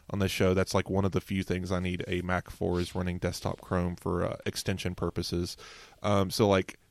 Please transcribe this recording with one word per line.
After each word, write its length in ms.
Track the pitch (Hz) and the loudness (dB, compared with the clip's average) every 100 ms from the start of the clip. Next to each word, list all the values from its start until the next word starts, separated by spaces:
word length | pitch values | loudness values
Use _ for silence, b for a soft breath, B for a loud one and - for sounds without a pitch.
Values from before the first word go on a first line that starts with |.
| b | b
on 80 | 101 | -2
the 100 | 95 | 0
show. 280 | - 95 92 | 2 4 4
That's, 180 | 95 | 4
like, 160 | 98 - | 2 2
one 160 | 95 98 | 2 2
of 60 | |
the 100 | 82 | 0
few 220 | - 98 | -2 -2
things 280 | 92 92 90 | -2 -2 -2
I 80 | 92 | -2
need 240 | 90 90 - | -2 -2 -2
a 140 | 90 | -2
Mac 280 | 90 90 - | 0 -2 -2
for 300 | - 90 87 | -4 0 0
is 160 | 90 92 | 0 -2
running 240 | 90 87 | -4 -2
desktop 420 | 90 - 98 - | -2 -2 -6 -6
Chrome 340 | - 92 87 87 | -2 0 0 -2
for, 280 | 85 87 90 | -2 0 0
uh, 120 | - | -2
extension 520 | - - - 92 90 90 | -6 -6 -4 -2 -4 -2
purposes. 600 | 87 - 87 87 90 - B B B B | -4 -2 -2 -2 -4 -6 B B B B
Um, 300 | 104 101 95 | 2 2 2
so, 160 | - 107 | 4 4
like, 320 | 95 92 - _ | 4 2 -6 _